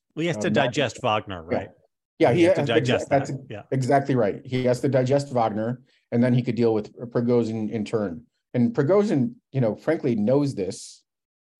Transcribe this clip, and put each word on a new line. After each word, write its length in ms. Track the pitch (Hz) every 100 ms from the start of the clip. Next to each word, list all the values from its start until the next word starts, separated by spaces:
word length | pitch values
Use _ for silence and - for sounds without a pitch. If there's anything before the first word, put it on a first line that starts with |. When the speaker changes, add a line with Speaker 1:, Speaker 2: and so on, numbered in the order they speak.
| _
Speaker 1:
Well, 80 | -
he 40 | 170
has 80 | 143
Speaker 2:
uh, 40 |
Speaker 1:
to 80 | -
Speaker 2:
model. 140 | 107
Speaker 1:
digest 340 | 135 127 127 -
Wagner, 420 | 120 107 104 92 -
Speaker 2:
Yeah. 80 | 110
Speaker 1:
right? 100 | 95 _ _ _ _ -
Speaker 2:
Yeah, 140 | 156
Speaker 1:
He 60 | 117
Speaker 2:
he 40 |
Speaker 1:
has 100 | 165
to 60 | 185
Speaker 2:
has 80 | 143
to 60 |
Speaker 1:
digest 140 | 117 127
Speaker 2:
digest, 200 | 113 -
that's 200 | 139 135
Speaker 1:
that. 60 | 139
Speaker 2:
ex-, 80 | -
Speaker 1:
Yeah. 120 | 104 -
Speaker 2:
exactly 440 | 135 127 139 139 127
right. 240 | 104 -
He 200 | - 127
has 160 | 123 123
to 80 | 139
digest 440 | 127 127 139 139
Wagner, 480 | 123 110 104 110 127 _ _ -
and 100 | 120
then 120 | 123
he 80 | 123
could 140 | 120 110
deal 180 | 117
with 200 | 110 104 - 123
Prigozhin 580 | 127 120 120 110 113 107
in 140 | 113
turn. 380 | 104 113 101 80 - _ _
And 200 | 127 120
Prigozhin, 600 | 120 139 196 208 160 120 - _
you 80 | 135
know, 160 | 113 101
frankly, 400 | - 160 139 113
knows 380 | 104 139 143
this. 480 | 104 92 - - - _ _ _ _ _